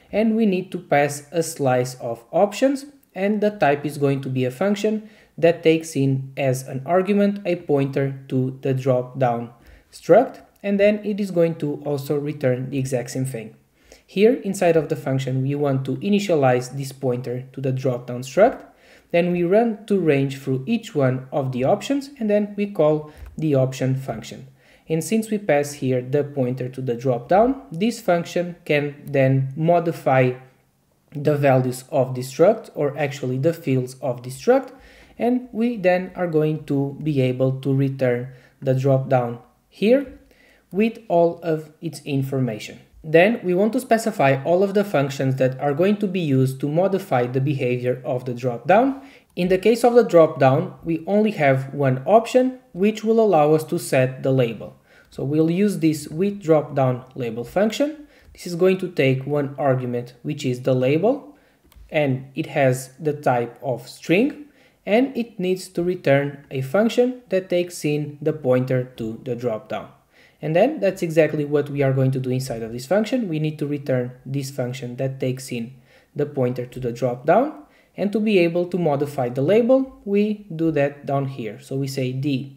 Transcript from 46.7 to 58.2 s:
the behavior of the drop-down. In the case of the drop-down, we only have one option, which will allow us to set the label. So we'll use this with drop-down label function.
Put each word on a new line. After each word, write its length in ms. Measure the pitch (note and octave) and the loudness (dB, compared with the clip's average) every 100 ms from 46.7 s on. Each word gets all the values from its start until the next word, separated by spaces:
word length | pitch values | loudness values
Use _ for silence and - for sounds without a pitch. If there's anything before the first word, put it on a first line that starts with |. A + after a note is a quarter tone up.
| D#3 F#3+ F#3+ F#3+ B2+ B2 | 0 0 0 0 0 0
the 140 | C3 | 0
behavior 640 | C3+ C3+ B2 B2 B2 C3 | -2 -2 -2 -2 -2 -4
of 220 | D3 B2 - | -4 -6 -6
the 80 | |
drop-down. 640 | A#2+ B2+ A#2 D3+ G3 C4+ C4+ - - _ | -6 -6 -6 2 4 4 -2 -12 -20 _
In 140 | - F3+ | -4 0
the 80 | F#3 | 2
case 280 | G#3 A#3 | 2 4
of 100 | B3 | 6
the 100 | A#3+ | 6
drop-down, 720 | A#3 E3+ D#3 C#3 C3+ C#3 F3+ - | 6 6 6 6 4 4 0 -8
we 180 | E3 D#3+ - | -6 -6 0
only 240 | G#3 G#3+ | 2 2
have 420 | G3+ C#3+ C3 C3+ | 2 2 2 0
one 300 | D3 C#3 C3 | -2 0 0
option, 540 | - A3 A#3 B3+ B3+ B3+ _ | 4 4 4 2 2 -2 _
which 280 | F3 G#3 G#3+ | -2 0 0
will 160 | G#3+ A3+ | 0 4
allow 360 | G#3+ E3 D3+ | 4 4 4
us 100 | D#3 | 2
to 140 | D#3 E3+ | 0 -6
set 440 | - C#3 C3 C3 | 0 0 0 0
the 80 | C3+ | 0
label. 460 | C3 A#2 G#2 - - _ _ _ | 2 0 -2 -12 -18 _ _ _
So 160 | - | -8
we'll 260 | C#3 D3+ D#3+ | -4 0 2
use 280 | F3 G#3 E3+ | 2 0 2
this 300 | D#3+ D3 C#3 | 0 0 -4
with 340 | D3+ G3+ G3+ | -4 -2 -2
drop-down 640 | D3+ D#3 D3 C#3 C3 B2 - | 2 2 2 0 0 0 -8
label 280 | - A#2+ A2+ | -10 -8 -8
function. 640 | A#2+ F3+ A3 - C#4+ D4+ - _ | -4 0 0 0 -4 -4 -16 _